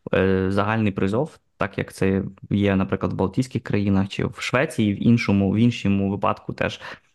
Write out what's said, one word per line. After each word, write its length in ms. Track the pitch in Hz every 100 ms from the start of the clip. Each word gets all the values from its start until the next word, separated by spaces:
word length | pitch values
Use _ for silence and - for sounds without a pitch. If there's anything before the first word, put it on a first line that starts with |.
| -
е, 320 | 95 95 95 95
загальний 420 | 98 104 113 104
призов, 460 | 98 98 110 156 - _ -
так 220 | 98 -
як 140 | -
це 300 | - 95 95 98 - -
є, 260 | 101 101 95
наприклад, 360 | 95 - 95
в 40 | -
Балтійських 460 | 92 - 127 113
країнах 460 | - 104 101 98 98
чи 180 | - -
в 80 | -
Швеції, 560 | - 123 156 - 107
в 120 | 101 120
іншому, 440 | 117 - 98 98
в 40 | 101
іншому 540 | 120 117 98 98 98
випадку 420 | 101 101 104 -
теж, 280 | - 90 - - - _